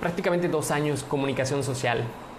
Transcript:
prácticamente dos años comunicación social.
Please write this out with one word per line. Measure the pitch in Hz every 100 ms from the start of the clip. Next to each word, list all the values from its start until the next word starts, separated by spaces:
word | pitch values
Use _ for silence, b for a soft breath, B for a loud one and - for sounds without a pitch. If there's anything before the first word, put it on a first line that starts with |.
prácticamente | 175 170 190 175 175
dos | 151 135
años | 151 151 139
comunicación | - 143 135 131 127 139
social. | 127 127 123 117 120 - -